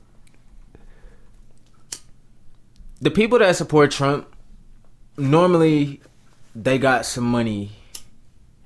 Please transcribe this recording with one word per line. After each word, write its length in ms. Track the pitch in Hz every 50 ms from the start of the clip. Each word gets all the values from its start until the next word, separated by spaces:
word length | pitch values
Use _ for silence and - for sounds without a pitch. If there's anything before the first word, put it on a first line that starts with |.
| - _ _ - - - - - - - - - - - - - - - - - - - - - - - - - - - - - - - - - - - - - - - - - - - - - - - - - - _ _ - - - - -
the 80 | - -
people 280 | - 202 220 220 240 240
that 160 | 214 185 170
support 340 | - 156 - 147 151 143 143
Trump, 360 | - - 139 139 143 139 - - - - - - - - - - - - - - - - - - -
normally 800 | - 139 135 151 170 180 180 175 165 160 160 156 147 143 139 139 - - - _ _ _ - - - - - -
they 220 | 113 98 127 131
got 280 | 127 135 131 127 120 -
some 180 | - - 131 120
money 460 | 120 120 120 117 110 104 101 101 101 - - - - - - - - - - - - - - - - - _ -